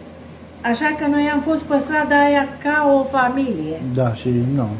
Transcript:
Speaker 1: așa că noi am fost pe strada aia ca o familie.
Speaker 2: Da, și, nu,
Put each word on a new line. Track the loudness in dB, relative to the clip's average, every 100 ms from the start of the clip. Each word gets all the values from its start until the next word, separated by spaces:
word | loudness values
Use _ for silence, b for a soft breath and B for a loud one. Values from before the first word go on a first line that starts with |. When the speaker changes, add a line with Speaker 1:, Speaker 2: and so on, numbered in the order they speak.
| -18 -20 -20 -20 -20 -6
Speaker 1:
așa | -4 0 -2 0
că | 0
noi | 2 2
am | 0
fost | 0 -2
pe | 0 0
strada | 0 0 2 4
aia | 6 4 0 -4
ca | -2 2 4 4
o | 2 0
familie. | 0 0 -2 -4 -6 -6 -4
Speaker 2:
Da, | 0 0
și, | 0 0 0 0
nu, | 0 -2